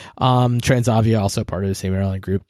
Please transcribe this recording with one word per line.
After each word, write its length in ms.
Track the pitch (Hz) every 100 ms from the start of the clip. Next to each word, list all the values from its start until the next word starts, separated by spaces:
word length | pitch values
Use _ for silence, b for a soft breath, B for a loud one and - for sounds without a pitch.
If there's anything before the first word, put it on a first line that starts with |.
| B -
Um, 420 | 127 127 123 120
Transavia, 580 | - 127 120 113 110 110
also 260 | 98 -
part 200 | 110 90
of 40 | 98
the 60 |
same 200 | 95 196
airline 260 | 190 196 95
group. 240 | 185 196 -